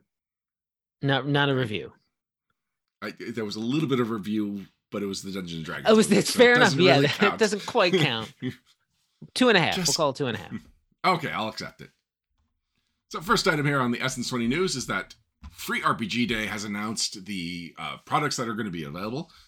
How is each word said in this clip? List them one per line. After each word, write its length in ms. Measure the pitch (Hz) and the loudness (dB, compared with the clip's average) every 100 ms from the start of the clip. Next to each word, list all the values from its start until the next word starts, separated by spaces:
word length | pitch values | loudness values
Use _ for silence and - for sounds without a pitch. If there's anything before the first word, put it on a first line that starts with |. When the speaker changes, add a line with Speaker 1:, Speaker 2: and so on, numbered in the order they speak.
| _ _ _ _ _ _ _ _ _ _ | _ _ _ _ _ _ _ _ _ _
Speaker 1:
Not, 240 | 139 135 139 | 0 0 2
not 200 | 143 143 | 2 2
a 60 | 131 | 2
review. 380 | 117 95 - - _ _ _ _ _ _ _ _ _ _ | -2 -4 -8 -14 _ _ _ _ _ _ _ _ _ _
Speaker 2:
I, 100 | 107 - | -12 -10
there 260 | 90 113 104 | -8 -6 -6
was 120 | 101 | -4
a 20 | |
little 300 | 117 151 143 | -2 0 2
bit 100 | 131 | 2
of 100 | 113 | 0
review, 560 | 113 101 107 104 101 92 _ _ | -2 -2 -2 -2 -4 -10 _ _
but 140 | 107 | -6
it 20 | 101 | -6
was 160 | 95 | -6
the 80 | 98 | -8
Dungeons 260 | 95 87 82 | -8 -8 -8
and 80 | 80 | -8
Dragons 200 | 78 - | -2 4
Speaker 1:
Oh, 100 | 220 | 6
it's, 100 | - | 6
Speaker 2:
movie, 100 | 202 | 4
Speaker 1:
it's 120 | - | 4
Speaker 2:
so 60 | 202 | 6
Speaker 1:
fair 140 | 240 | 6
Speaker 2:
it 20 | 247 | 6
Speaker 1:
enough. 120 | 220 | 4
Speaker 2:
doesn't 120 | 143 | 6
Speaker 1:
Yeah, 100 | 180 | 6
Speaker 2:
really 140 | 147 139 | 6 4
Speaker 1:
<laughs> 0 | |
that 80 | - | 2
Speaker 2:
count. 200 | 202 - | 0 2
Speaker 1:
doesn't 260 | 214 202 - | 0 0 -2
quite 280 | 247 180 | 2 4
Speaker 2:
<laughs> 60 | 180 | 4
Speaker 1:
count. 340 | 147 117 110 - 127 - _ _ _ _ _ _ - - | 2 -2 -8 -8 -8 -8 _ _ _ _ _ _ -12 2
Two 140 | 254 | 6
and 80 | 196 | 6
a 40 | |
half. 140 | 127 92 | 4 0
Speaker 2:
Just 140 | 170 | 0
Speaker 1:
We'll 160 | - 147 | 0 0
call 40 | |
it 40 | 123 | 0
two 100 | 131 | -4
and 100 | 107 | -4
a 20 | |
half. 120 | - - - _ | -8 -14 -14 _
Speaker 2:
<laughs> 280 | _ _ 180 | _ _ -2
Okay, 240 | 170 101 | 0 -2
I'll 180 | 85 110 | -4 -6
accept 320 | - 73 - | -8 -12 -14
it. 80 | - _ _ _ _ _ _ _ _ _ _ _ _ | -20 _ _ _ _ _ _ _ _ _ _ _ _
So 100 | 208 | -8
first 260 | 165 220 190 | 0 2 4
item 180 | 156 143 | 2 2
here 140 | 143 | 2
on 120 | 123 | 2
the 100 | 117 | 0
Essence 280 | 131 123 113 | -2 -4 -4
twenty 180 | 123 117 | -2 0
news 280 | 151 185 135 | 0 0 -2
is 120 | 110 | -4
that 260 | 98 - - _ _ - | -4 -6 -12 _ _ -20
Free 320 | - - 233 | -12 -8 -2
R 100 | 156 | 0
P 140 | 107 107 | 0 -2
G 180 | 117 120 | 0 0
Day 220 | 113 107 | 0 -4
has 160 | 104 | -6
announced 640 | 107 101 107 104 - 104 92 | -6 -6 -4 -4 -6 -6 -8
the, 500 | 95 85 87 82 78 | -6 -6 -6 -10 -10
uh, 200 | 78 69 - | -10 -10 -4
products 320 | 151 147 135 | -2 0 -2
that 100 | 117 | -4
are 80 | 110 | -4
gonna 160 | 107 | -4
be 140 | 85 71 | -6 -8
available. 440 | 82 104 131 170 - | -8 -8 -8 -10 -16